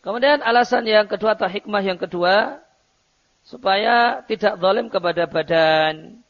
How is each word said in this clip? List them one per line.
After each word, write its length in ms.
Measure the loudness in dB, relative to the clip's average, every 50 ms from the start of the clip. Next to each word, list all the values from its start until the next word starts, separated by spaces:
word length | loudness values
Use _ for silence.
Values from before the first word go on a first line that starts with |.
Kemudian 400 | _ -8 -4 0 2 2 2 2
alasan 440 | 2 2 2 2 2 2 0 -2 0
yang 200 | 4 4 4 4 2
kedua 240 | -4 -2 0 -2 0
atau 120 | 0 -2 -4
hikmah 320 | -4 -8 -8 -4 -4 -2 -2
yang 120 | -2 -4
kedua, 640 | -4 -8 -8 -4 0 2 2 4 2 2 0 -6 -14 _ _ _ _ _ _ _ _ _ _ _ _ _ _ _ _ _
supaya 800 | -20 -20 -6 -2 -2 0 0 0 2 2 2 2 0 -2 -4 -6
tidak 320 | -8 -6 -2 -2 -2 -2
zalim 320 | 0 0 0 0 0 -2 -4
kepada 400 | -6 -4 -2 -2 -2 -2 -4 -2
badan. 960 | -2 -4 -2 0 2 2 4 4 4 2 2 0 -2 -6 -14 -20 -20 -20 _